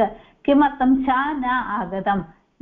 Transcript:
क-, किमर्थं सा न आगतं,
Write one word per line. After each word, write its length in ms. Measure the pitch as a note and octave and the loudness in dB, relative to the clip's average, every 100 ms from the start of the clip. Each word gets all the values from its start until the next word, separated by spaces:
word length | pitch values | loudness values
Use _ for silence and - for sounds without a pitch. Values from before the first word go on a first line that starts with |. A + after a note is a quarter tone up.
क-, 160 | G#3+ - - _ | -2 -4 -20 _
किमर्थं 580 | - C#4+ C#4+ C#4+ B3+ C4+ | 2 4 4 2 2 2
सा 300 | C4 C4 C#4+ | 2 0 -2
न 120 | D4+ | -2
आगतं, 800 | B3 B3+ G3+ G#3 F3+ G3 G3 G3 D#3+ _ _ - | -2 -4 -4 -6 -6 -4 -2 -2 -4 _ _ -6